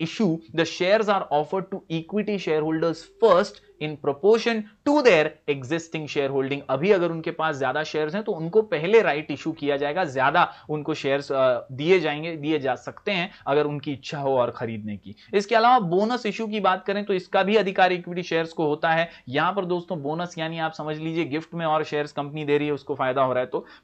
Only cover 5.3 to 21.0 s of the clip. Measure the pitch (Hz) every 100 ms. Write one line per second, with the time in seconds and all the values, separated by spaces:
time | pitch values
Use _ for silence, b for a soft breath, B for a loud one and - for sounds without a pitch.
5.3 | - - 139 127 165 165 160 147 147 139
6.3 | 139 135 139 - 135 180 196 175 165 160
7.3 | 160 160 139 131 143 156 151 156 190 214
8.3 | 170 165 208 214 160 165 220 180 147 151
9.3 | 143 - 151 143 139 143 160 175 131 131
10.3 | 165 160 B - 151 143 151 139 139 139
11.3 | 139 131 120 - 127 156 190 156 147 165
12.3 | 165 143 156 135 123 - - - 196 185
13.3 | B - 143 147 147 147 135 - 156 139
14.3 | 131 120 110 117 113 107 104 - 104 B
15.3 | 208 202 226 233 254 175 175 220 240 214
16.3 | 196 220 214 190 190 - 196 202 190 180
17.3 | 190 190 214 196 190 185 180 175 175 175
18.3 | 165 165 - 156 151 165 165 170 B -
19.3 | 135 165 196 180 180 170 175 139 160 175
20.3 | 165 160 165 160 156 151 151